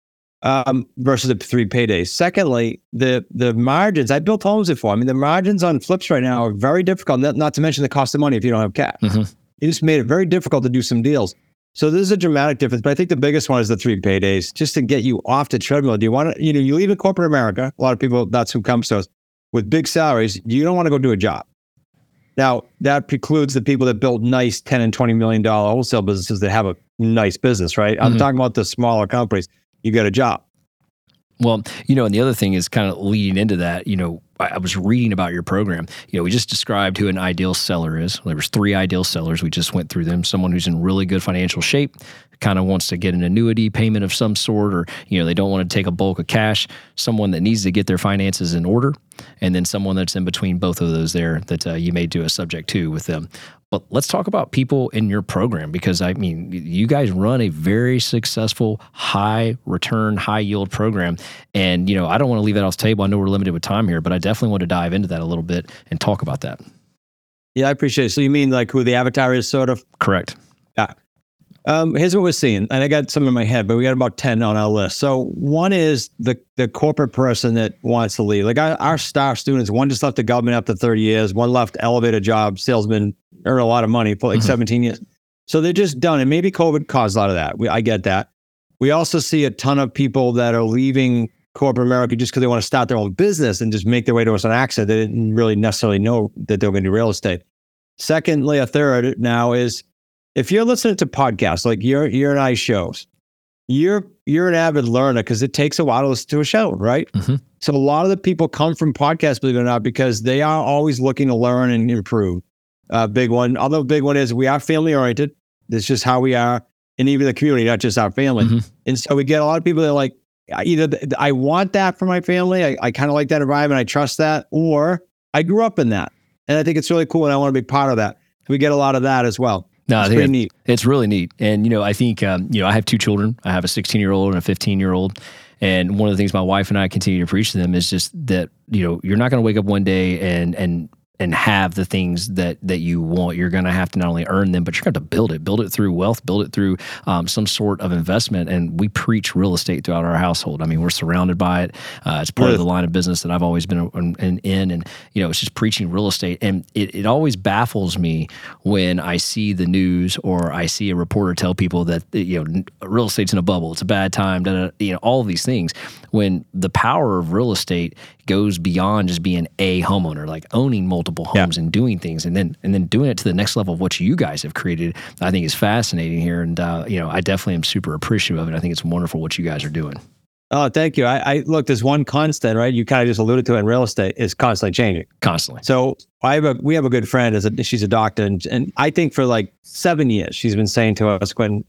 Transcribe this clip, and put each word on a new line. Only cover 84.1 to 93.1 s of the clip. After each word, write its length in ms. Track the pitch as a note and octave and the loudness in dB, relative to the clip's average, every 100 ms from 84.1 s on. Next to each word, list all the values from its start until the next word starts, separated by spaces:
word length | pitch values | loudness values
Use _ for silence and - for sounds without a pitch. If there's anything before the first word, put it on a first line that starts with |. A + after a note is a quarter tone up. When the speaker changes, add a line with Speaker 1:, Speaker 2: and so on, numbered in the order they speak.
Speaker 1:
for, 140 | G2+ B2 | 0 0
like, 100 | A2 | 2
Speaker 2:
Mm-hmm. 80 | A2 | 2
Speaker 1:
seventeen 360 | A#2+ A2 A#2+ | 0 0 0
years. 160 | A#2+ G#2+ - _ _ _ - | 0 -4 -12 _ _ _ -2
So 120 | D#3 | 0
they're 120 | E3 | 2
just 260 | F3 F#3+ B2+ | 2 0 0
done, 220 | E3+ D3 | 2 2
and 100 | C3 | 2
maybe 220 | D#3+ F#3 | 2 2
covid 340 | F#3+ E3 D3 - | 2 2 2 0
caused 300 | C3+ A2 G#2+ | 0 2 2
a 20 | |
lot 120 | G2+ | 2
of 40 | |
that. 240 | F2 D2+ - | 0 -2 -2
We, 100 | A2 | -2
I 120 | A2+ | 0
get 240 | A2+ G#2+ | 0 0
that. 260 | F#2+ F#2+ - _ _ _ _ - | 0 0 -2 _ _ _ _ -2
We 140 | C3+ | 2
also 260 | D#3 E3 E3 | 2 0 -2
see 260 | - D#3 | 0 0
a 60 | C#3 | 0
ton 300 | G#2 C3+ C#3 | 0 0 0
of 120 | C3 | 0
people 400 | - C3+ C3+ B2 | 0 0 2 2
that 200 | A#2+ A#2+ | 2 2
are 80 | A#2 | 2
leaving 680 | A2+ A#2+ C3+ C3 B2+ A#2+ A2 _ _ | 2 2 2 2 2 0 -2 _ _
corporate 320 | - C#3 B2+ B2 | -2 0 2 2
America 260 | B2+ A#2+ | 2 2
just 180 | A#2 B2 | 0 -2
'cause 100 | C3 | 0
they 40 | B2 | 2
wanna 160 | A#2+ | 0
start 240 | - C3 A#2+ | 0 0 0
their 80 | A#2 | 0
own 120 | G2+ | -2